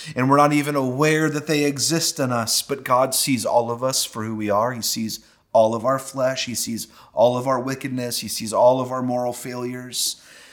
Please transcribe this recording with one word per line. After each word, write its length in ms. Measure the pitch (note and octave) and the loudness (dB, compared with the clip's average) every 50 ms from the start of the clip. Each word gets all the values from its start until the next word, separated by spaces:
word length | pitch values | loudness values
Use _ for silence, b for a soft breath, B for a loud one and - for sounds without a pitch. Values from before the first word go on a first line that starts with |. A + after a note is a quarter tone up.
| B D#3 B | B -8 B
and 140 | B2 B2+ C3 | 0 4 4
we're 80 | C#3 C#3+ | 6 6
not 160 | D3 D3 D3+ | 6 6 6
even 220 | D3 C#3+ D3 D3 | 2 0 0 0
aware 540 | C#3 C3+ B2+ B2+ C3+ D3+ D#3 D#3 D#3 D#3+ D#3 | 0 0 -2 0 2 2 2 2 2 2 0
that 180 | C#3+ D3+ D3 - | 0 -2 -2 0
they 180 | D#3 D3 D3 | 0 2 2
exist 540 | C#3+ C#3 C3+ A2+ B2 E3 E3 E3 - - - | 0 0 0 -2 0 0 0 0 -2 -2 -2
in 120 | C#3 B2+ | -2 -2
us, 300 | B2 A#2 A2+ A2 - - | 0 -2 -2 0 -2 -2
but 240 | - - C#3 - - | -2 -2 -6 -6 0
God 280 | C3 B2+ B2+ C3 B2+ B2+ | 0 2 2 2 2 0
sees 320 | - - C#3+ C3 A2+ G2+ | -2 0 0 0 0 0
all 240 | - - A#2+ A#2 A#2 | 2 2 2 2 2
of 140 | A#2 A#2 B2+ | -4 -2 -2
us 220 | C3 C3 - - | -2 0 -2 -4
for 180 | - - A#2 A2 | -4 -6 -8 -6
who 120 | A2 A2 | -6 -6
we 140 | G#2+ G#2+ G#2 | -4 -2 0
are. 220 | G2 G#2 A2+ B2 | 2 2 2 0
He 100 | B2+ A#2 | -2 -4
sees 380 | G#2+ - - A#2 A2 G#2+ - - b b b b b b | -4 -4 -4 -4 -4 -6 -6 -10 b b b b b b
all 240 | - A2+ A2 A2 A#2 | 4 4 4 4 4
of 100 | A2+ G#2 | 0 0
our 140 | B2+ C3+ C3+ | 0 -2 -2
flesh. 460 | C3+ - - C#3 B2+ C3 C3 C3 - | -2 -8 -6 -2 -2 -2 -2 -2 -6
He 100 | B2+ A#2 | -6 -4
sees 320 | - - A2+ A#2 G#2 - - B B B B B | -6 -6 -4 -6 -8 -8 -12 B B B B B
all 240 | - A2+ B2 B2 B2+ | 4 4 4 4 2
of 100 | B2+ C3+ | -2 0
our 120 | C3 B2 | -2 0
wickedness. 600 | A#2+ C3 C3+ C3+ - C3+ B2+ B2+ B2 A#2+ A#2 - | -2 -4 -6 -6 -6 -6 -6 -4 -6 -4 -6 -6
He 80 | - G#2 | -6 -6
sees 260 | - - A#2 G#2+ G#2+ | -6 -6 -6 -2 2
all 260 | G2 A#2+ B2 C3 C3 | 6 6 6 6 4
of 120 | B2+ B2 | 0 -2
our 120 | B2+ B2+ B2+ | -4 -4 -2
moral 300 | B2+ B2 B2 B2 B2 A#2+ | -2 -2 -2 -2 -2 -4
failures. 880 | - - B2+ B2 B2 B2 B2 B2+ B2+ B2+ B2+ A#2+ - - - - B B B B B B B | -6 -10 -10 -8 -6 -6 -6 -8 -8 -12 -10 -6 -4 -4 -4 -4 B B B B B B B